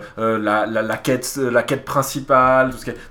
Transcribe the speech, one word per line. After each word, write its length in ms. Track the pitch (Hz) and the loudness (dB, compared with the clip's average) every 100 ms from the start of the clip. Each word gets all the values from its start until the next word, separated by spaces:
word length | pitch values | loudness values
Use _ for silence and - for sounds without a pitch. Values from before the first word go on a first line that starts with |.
| - 110 | -2 -4
euh, 200 | 113 107 | -2 0
la, 260 | 104 107 | 0 0
la, 160 | 107 110 | 0 -2
la 160 | 110 110 | -2 -4
quête, 400 | - 127 - 139 | -2 -2 -2 -4
la 260 | 123 120 | 0 0
quête 220 | - 131 | 0 -4
principale, 840 | - 139 135 139 131 131 127 131 131 | -2 -2 -2 -4 2 4 6 4 2
tout 80 | 120 | -2
ce 60 | - | -10
qui 40 | |
est, 40 | - - | -10 -12